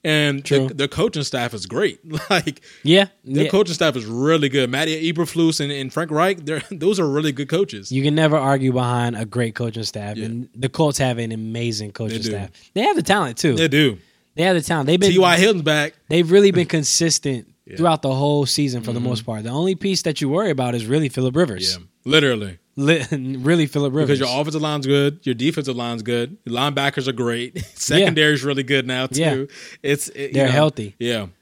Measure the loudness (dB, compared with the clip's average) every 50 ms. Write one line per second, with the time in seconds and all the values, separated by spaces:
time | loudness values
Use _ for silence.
0 | 0 0 2 2 2 0 -2 -4 -2 0 2 2 2 0 -2 -4 -4 -4 -2 -2
1 | -2 -2 0 -4 -6 -4 -4 -4 -4 -4 -6 -10 -12 -6 -4 -2 -2 -2 -4 _
2 | _ -10 -10 -10 -2 0 0 0 0 -4 -8 -10 _ -20 -20 -6 2 4 6 6
3 | 4 2 _ _ _ -2 0 0 2 2 4 2 2 2 0 0 0 0 0 -2
4 | -8 -6 -4 0 2 2 4 2 2 2 2 2 0 2 0 -2 -2 -2 -2 -2
5 | -2 -2 -2 -2 -4 -2 0 2 2 2 2 0 -2 -4 -4 -6 -8 -4 -4 -4
6 | -4 -2 0 2 2 2 0 -2 -4 -6 -6 -6 -6 -10 -10 0 0 0 2 2
7 | 2 2 2 2 0 0 -2 -2 -4 -2 0 0 0 -2 -4 -14 -10 -4 -2 0
8 | 2 2 2 4 4 4 4 2 4 2 2 2 2 0 0 0 0 0 0 0
9 | 0 -2 -4 -6 -8 -6 -2 -4 -4 -2 -4 -6 -6 -6 -6 -6 -8 -8 -8 -8
10 | -10 -8 -8 -8 -8 -8 -8 -10 -10 -12 _ -6 -6 -6 0 0 0 0 2 0
11 | -2 -2 -2 -2 -4 -6 -6 -6 -8 -8 -6 -4 -4 -4 -4 -6 -8 -10 -8 -6
12 | -6 -4 -4 -4 -6 -6 -6 -6 -8 -10 _ -20 -20 _ _ 0 0 2 0 0
13 | 2 2 2 2 2 -2 -4 -2 0 0 2 2 2 2 4 4 4 4 2 -2
14 | _ _ _ _ _ _ _ 0 2 2 2 2 0 0 -2 0 2 2 2 4
15 | 4 4 6 6 6 6 6 6 6 4 4 2 2 0 2 2 0 -2 -6 _
16 | _ 0 0 2 4 6 6 8 8 6 6 4 0 2 0 0 0 0 0 2
17 | 2 2 0 0 -2 -4 -4 -4 -8 _ _ _ _ -14 -4 0 2 2 2 2
18 | 0 -2 0 0 0 2 2 2 0 0 0 0 0 -2 -2 -4 -6 -4 -4 -2
19 | -2 -2 -2 -2 -4 -6 -8 -8 -6 -6 -4 -2 0 0 -2 -2 -2 -2 -2 0
20 | -2 -2 -2 -2 -2 -2 0 0 0 0 0 0 0 -2 -2 -4 -2 0 0 0
21 | 0 -2 -2 -2 -2 0 2 2 0 0 0 -4 -4 -6 -6 -6 -12 _ _ _
22 | _ 2 4 4 4 4 0 0 -4 -8 -10 -14 _ _ _ 0 2 2 2 2
23 | 0 -4 -4 -6 -4 -6 -6 -2 2 2 4 4 2 0 0 -2 -2 0 0 0
24 | 2 2 2 0 0 -2 0 -2 -2 -2 -2 -4 -2 -2 -2 -2 0 2 2 2
25 | 2 2 -2 -2 _ -4 -4 0 -2 -2 -2 -2 -6 -4 -6 -6 -6 -6 -6 -6
26 | -4 -4 -2 -2 -2 -6 -10 _ _ -8 -4 -2 -2 -2 -2 0 -2 -2 -2 -2
27 | -4 -4 -4 -2 -2 -2 -2 -4 -6 -8 _ -12 -12 -12 -10 -8 -2 2 2 4
28 | 4 4 4 4 4 4 2 2 0 -2 -2 -2 -2 0 0 0 0 -2 -4 -4
29 | -4 -4 -2 0 0 0 0 0 -4 -8 -12 -20 -20 -20 -20 _ -2 -2 -2 -2
30 | -2 -10 -10 -10 -10 -2 0 2 2 4 4 4 4 2 2 -4 -10 -10 -8 _
31 | -4 -2 -2 -4 -6 -8 _ _